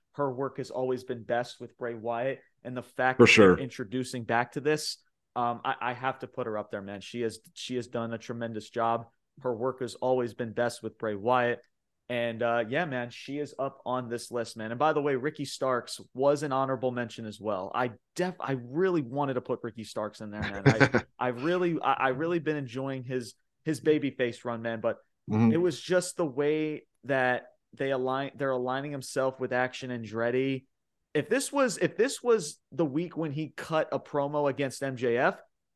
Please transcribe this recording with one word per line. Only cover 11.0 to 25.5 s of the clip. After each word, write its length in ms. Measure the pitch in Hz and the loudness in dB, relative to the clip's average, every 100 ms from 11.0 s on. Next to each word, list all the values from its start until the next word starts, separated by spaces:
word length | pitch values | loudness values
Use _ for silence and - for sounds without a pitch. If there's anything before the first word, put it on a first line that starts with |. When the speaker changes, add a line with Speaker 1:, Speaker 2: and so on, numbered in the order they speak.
| 110 | -4
Speaker 1:
Wyatt. 460 | 101 110 127 120 117 _ _ _ _ - | -2 2 4 2 -2 _ _ _ _ -6
And, 340 | 123 117 113 | -2 -2 0
uh, 220 | 120 117 110 | 0 2 0
yeah, 160 | 139 | -2
man, 260 | 175 127 120 | -2 -4 -6
she 280 | - - 143 | -10 -8 -6
is 160 | 143 - | -6 -4
up 240 | 139 - | -6 -6
on 240 | - 127 120 | -4 -4 -2
this 220 | 117 - | -6 -4
list, 260 | 120 113 113 | -4 -4 -6
man. 140 | 110 | -8
And 80 | 120 | 0
by 140 | 151 | 2
the 100 | 151 | 2
way, 140 | 143 131 | 2 0
Ricky 280 | 143 151 | -2 -6
Starks 560 | 139 - 135 123 - - 98 | -8 -4 0 0 -4 -12 -12
was 280 | 127 139 143 | 2 2 2
an 80 | 147 | 0
honorable 400 | 135 135 127 127 | 0 0 0 -2
mention 340 | 123 113 - 113 | -2 -6 -8 -10
as 140 | 104 | -6
well. 300 | 104 98 95 | -4 -2 -2
I 160 | - 123 104 _ | -2 -2 -4 _
def-, 260 | - 180 175 | -4 -4 -4
I 120 | 131 | -4
really 500 | 135 120 143 190 175 | -4 -2 0 2 2
wanted 320 | 120 139 139 | 0 -2 -2
to 60 | 123 | -2
put 200 | - 120 | -2 -4
Ricky 200 | 117 113 | -6 -10
Starks 360 | 104 - 107 - | -10 -6 -6 -8
in 100 | 107 | -12
there, 100 | 104 | -6
man. 220 | 104 101 98 | -6 2 4
I, 340 | 110 127 120 - | 6 4 4 -2
Speaker 2:
<laughs> 100 | - | -4
Speaker 1:
I 100 | 127 | -4
really, 500 | 120 151 180 180 160 | -2 -2 0 0 0
I, 100 | 131 | 0
I 160 | - 131 | 2 0
really 280 | 131 165 175 | 0 -2 -2
been 180 | 147 151 | -2 -4
enjoying 460 | 131 120 135 131 | -4 -6 -6 -6
his, 320 | 123 127 113 - _ _ | -4 -6 -6 -14 _ _
his 160 | 160 156 | -4 0
babyface 640 | 156 151 139 131 123 - | 2 2 2 -2 -2 -2
run, 180 | 123 117 | -6 -4
man. 180 | 117 113 | -4 -2
But 180 | 113 107 _ _ - | -2 -2 _ _ -2
Speaker 2:
Mm-hmm. 220 | 110 117 | 6 6